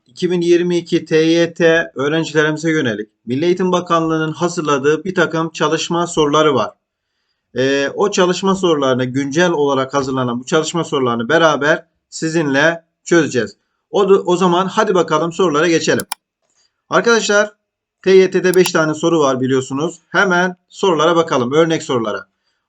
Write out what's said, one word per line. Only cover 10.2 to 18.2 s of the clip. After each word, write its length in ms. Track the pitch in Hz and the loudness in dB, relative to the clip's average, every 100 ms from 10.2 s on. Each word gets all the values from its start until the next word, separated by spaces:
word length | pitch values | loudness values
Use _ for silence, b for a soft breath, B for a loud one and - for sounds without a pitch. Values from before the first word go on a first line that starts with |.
| 123 120 | -4 -4
bu 40 | |
çalışma 400 | 127 160 156 170 | -2 -2 -2 -4
sorularını 440 | 156 147 123 117 117 | -4 -2 -2 -2 0
beraber 580 | 160 165 143 143 165 - _ _ | 2 2 2 0 -2 -4 _ _
sizinle 760 | - 160 165 147 135 160 165 _ _ | -8 -4 -2 0 2 2 0 _ _
çözeceğiz. 520 | - 170 139 120 104 - _ _ _ | 0 0 2 -2 -6 -10 _ _ _
O, 120 | 180 | -2
o 340 | 190 196 190 180 | 2 2 2 0
zaman 300 | 185 175 185 | 2 0 -2
hadi 280 | 214 208 | -2 0
bakalım 380 | 190 160 156 170 | 0 0 0 -2
sorulara 360 | 165 185 147 170 | -2 0 2 2
geçelim. 360 | 160 165 127 - - _ _ _ _ _ _ - | 0 0 -2 -4 -12 _ _ _ _ _ _ -2
Arkadaşlar 680 | 165 214 226 208 202 208 _ _ _ _ _ | -2 2 0 2 0 0 _ _ _ _ _
T 80 | 185 | 4
Y 200 | 190 | 4